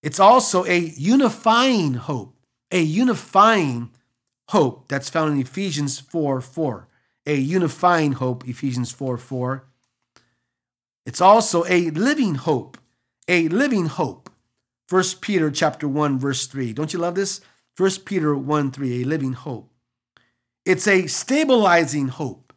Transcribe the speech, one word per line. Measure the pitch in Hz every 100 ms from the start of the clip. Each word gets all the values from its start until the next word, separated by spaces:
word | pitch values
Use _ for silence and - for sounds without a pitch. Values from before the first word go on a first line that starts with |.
It's | 147 151
also | 196 254 - 185 180
a | 175
unifying | 165 143 156 262 254 - 226 226 262 233 160 123
hope. | - 135 98 _ _ _ _
A | 180
unifying | 160 165 254 202 - 196 208 220 156 120 120 _ _ _ _ _ _
hope. | 208 139 - _
That's | 139 135
found | 165 156
in | 147
Ephesians | 131 - 196 147 143 135
four | - 170 147 131
four. | 127 - 156 104 - _ _ _ -
A | 147
unifying | 135 185 165 - 180 175 151
hope, | 131 127 123 127
Ephesians | 123 143 123 120
four | - 135 123
four. | - 131 123 135 _ _ _ _ _ _ _ _ _ _ _ _ _ _ -
It's | 120
also | 180 214 220 175 175
a | 180 165
living | 151 233 302 226 143
hope. | 165 135 101 - _ _ _ _ -
A | 175 165
living | 180 285 220 165
hope. | - 147 92 - _ _ _ _ _ _
First | 185 180 -
Peter | - 196 156
chapter | 139 160 147 147
one, | 139 147 135
verse | 139 131 -
three. | 135 123
Don't | 110 151
you | 180
love | 170 175
this? | 196 - _ _ _ -
First | 190 190 -
Peter | 196 151 143
one | 135 151 139
three, | 131 135 123
a | 123
living | 156 135
hope. | 127 - 117 101 _ _ _ _ _ _ _ _ _ -
It's | 185 208
a | 190 180
stabilizing | - - 269 311 247 202 170 156 147 135
hope. | 127 143 95 _